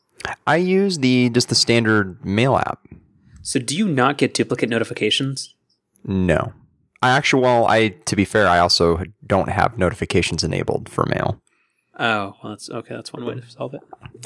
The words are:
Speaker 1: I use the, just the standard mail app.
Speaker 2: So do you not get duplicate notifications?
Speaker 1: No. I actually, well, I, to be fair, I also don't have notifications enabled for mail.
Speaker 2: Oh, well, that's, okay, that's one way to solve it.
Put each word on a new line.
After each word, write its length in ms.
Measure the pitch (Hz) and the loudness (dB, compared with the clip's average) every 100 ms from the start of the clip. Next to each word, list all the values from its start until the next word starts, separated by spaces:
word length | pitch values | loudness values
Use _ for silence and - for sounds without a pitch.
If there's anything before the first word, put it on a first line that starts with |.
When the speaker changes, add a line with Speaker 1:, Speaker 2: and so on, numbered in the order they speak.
| _ _ - - | _ _ -12 -6
Speaker 1:
I 120 | - 160 | 0 0
use 420 | 180 190 196 165 | 2 2 2 2
the, 320 | 131 127 123 | 2 4 4
just 200 | 117 - | 2 0
the 40 | |
standard 680 | 117 - 117 110 107 95 87 | 0 2 2 4 2 0 -6
mail 320 | 95 101 135 113 | -4 0 2 2
app. 280 | - - - - _ _ _ - | -2 -8 -14 -20 _ _ _ -18
Speaker 2:
So 180 | - 131 | -6 -6
do 160 | 120 156 | -4 -2
you 100 | 214 | 0
not 320 | 135 127 143 | 2 2 2
get 160 | 127 | -2
duplicate 340 | - 117 123 117 | 0 -2 -2 -2
notifications? 840 | 117 113 - 107 - 135 135 - _ _ _ _ _ | -2 -4 -4 -2 -2 -4 -8 -12 _ _ _ _ _
Speaker 1:
No. 500 | - 95 90 - - - _ _ _ - | -4 -2 2 0 0 -8 _ _ _ -2
I 100 | 127 | 2
actually, 320 | 135 - 135 | 2 2 2
well, 240 | 127 120 107 | 4 4 4
I, 220 | 110 110 | 4 2
to 260 | 90 - 101 | -2 -4 0
be 80 | |
fair, 240 | 95 110 95 | 2 4 4
I 100 | 87 | 4
also 460 | 87 - 85 85 92 - | 4 4 2 2 -4 -12
don't 260 | - 95 76 | -2 -2 0
have 280 | 101 92 - | 0 -2 0
notifications 640 | 90 - - 98 - 82 | -2 -2 -2 0 0 -2
enabled 460 | - 90 - - - | -4 -4 -4 -4 -4
for 180 | - 50 | -4 -2
mail. 340 | - - - _ _ _ _ _ - | -2 -4 -6 _ _ _ _ _ -6
Speaker 2:
Oh, 340 | 120 107 98 - | -2 -2 -6 -12
well, 100 | 110 | -16
that's, 160 | 104 - | -16 -12
okay, 260 | 120 - | -14 -12
that's 180 | 120 - | -14 -14
one 120 | - | -12
way 100 | 120 | -10
to 140 | 123 117 | -10 -14
solve 260 | - 131 | -14 -12
it. 80 | - - - - - | -12 -18 -20 -20 -20